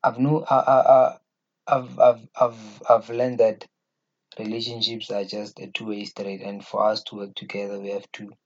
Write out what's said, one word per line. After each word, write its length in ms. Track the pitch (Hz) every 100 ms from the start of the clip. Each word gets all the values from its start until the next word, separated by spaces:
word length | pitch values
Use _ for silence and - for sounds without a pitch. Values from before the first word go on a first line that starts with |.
I've 140 | - 120
no-, 260 | 135 151 -
I, 60 | 135
I, 240 | - 131
I, 360 | - 131 127 - _ _ _ _ -
I've, 320 | 131 127 127
I've, 280 | 123 120 113 -
I've, 420 | 123 113 107 101 -
I've 200 | 117 107
learned 280 | 117 127 123
that 260 | 113 104 - _ _ _ _ _ _ -
relationships 720 | 110 117 117 117 110 113 104
are 140 | 101
just 360 | 98 104 107 -
a 80 | 95
two-way 360 | - 110 104 101
street, 360 | - 98 98
and 220 | 101 101
for 220 | 101 104 107
us 160 | 110
to 120 | - 107
work 180 | 101 -
together, 440 | 95 101 101 101
we 100 | 98
have 200 | 101 -
to 160 | - 104 107